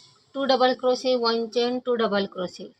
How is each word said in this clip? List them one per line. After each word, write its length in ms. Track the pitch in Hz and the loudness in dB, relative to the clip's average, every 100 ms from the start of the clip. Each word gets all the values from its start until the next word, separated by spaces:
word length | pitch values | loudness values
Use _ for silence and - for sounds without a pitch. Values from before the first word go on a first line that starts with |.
| - _ _ | -16 _ _
टू 120 | 269 269 | -4 0
डबल 280 | 262 254 | 4 4
क्रोशे, 420 | 254 254 247 254 254 | 2 0 0 0 0
वन 320 | 226 226 226 | 2 0 -2
चेन, 320 | 240 240 254 | -2 0 -2
टू 160 | 247 240 | -2 0
डबल 300 | 220 202 196 | 0 0 -2
क्रोशे. 420 | - 180 - 214 - | -6 -10 -10 -18 -20